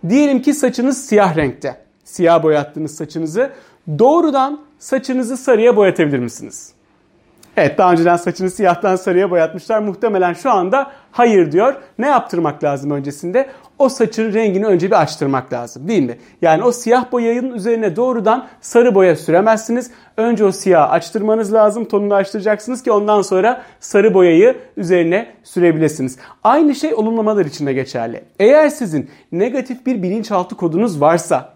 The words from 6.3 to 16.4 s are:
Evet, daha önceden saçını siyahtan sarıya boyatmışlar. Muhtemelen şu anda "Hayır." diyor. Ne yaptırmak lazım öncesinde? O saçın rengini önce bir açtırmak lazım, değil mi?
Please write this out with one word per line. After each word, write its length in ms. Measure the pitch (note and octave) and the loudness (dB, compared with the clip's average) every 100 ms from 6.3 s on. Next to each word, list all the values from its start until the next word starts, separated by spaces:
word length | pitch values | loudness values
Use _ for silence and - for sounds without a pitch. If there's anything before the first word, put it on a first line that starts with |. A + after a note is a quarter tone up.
| - - - - _ _ _ _ _ _ _ _ - | -10 -18 -18 -20 _ _ _ _ _ _ _ _ 0
Evet, 220 | D3+ D3+ | 0 2
daha 140 | F#3 | 2
önceden 240 | E3+ E3+ E3+ | 4 2 0
saçını 340 | F3 E3+ F#3 | -2 -4 -6
siyahtan 460 | F3+ G3 E3+ G3+ F#3 | 0 0 0 0 -2
sarıya 340 | F#3+ F3+ G3 | 0 0 2
boyatmışlar. 480 | F3 D#3+ E3 - A3 | 0 0 -4 -4 -4
Muhtemelen 540 | G#3 F3+ A#3 F#3 F4 | -4 -4 -2 0 -2
şu 180 | E4+ C4+ | -2 -2
anda 420 | G#3 F3+ B3+ - - _ | 0 0 -2 -4 -10 _
"Hayır." 400 | - A#3+ G#3 D#3+ | 0 2 4 2
diyor. 220 | D#3 A#3+ C#4 - - | 2 0 -2 -8 -6
Ne 80 | B3+ | 0
yaptırmak 580 | C4 - F3 D#3+ C#3+ | 0 0 -4 -4 -2
lazım 260 | D3 C#3 C#3 | -4 -4 -4
öncesinde? 560 | C#3+ C#3 C#3 F3 F#3 C4+ - - - | -6 -6 -10 -4 -4 -4 -8 -14 -2
O 100 | C4+ | 0
saçın 440 | - A3+ - A3 | 0 -4 -2 -2
rengini 340 | G#3 A3 F#3 G#3+ | 0 0 0 0
önce 200 | F3+ F#3 | 0 2
bir 140 | F#3+ | 2
açtırmak 520 | D3+ - D#3+ C3+ B2+ | 0 -2 -2 -2 -4
lazım, 360 | B2 A#2+ - D3+ | -10 -10 -12 -4
değil 140 | G#3+ | 0
mi? 160 | B2+ A#2 - - | 0 -4 -16 -2